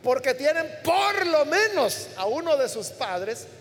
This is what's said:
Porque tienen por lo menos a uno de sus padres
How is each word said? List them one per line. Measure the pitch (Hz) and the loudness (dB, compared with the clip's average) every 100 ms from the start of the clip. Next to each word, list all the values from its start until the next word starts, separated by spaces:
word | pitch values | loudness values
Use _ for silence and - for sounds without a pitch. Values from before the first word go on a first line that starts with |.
Porque | 240 262 269 | 2 0 0
tienen | 254 285 320 311 - | 0 2 0 -2 -4
por | - 359 403 403 359 | 0 2 2 0 2
lo | 311 294 | 2 4
menos | 349 427 381 226 - - - | 2 2 2 0 -2 -10 -6
a | 196 | -4
uno | 277 339 285 | -2 2 2
de | 254 | 2
sus | 226 196 | -2 -10
padres | - 226 180 196 233 - - | -6 -4 -4 -6 -8 -12 -20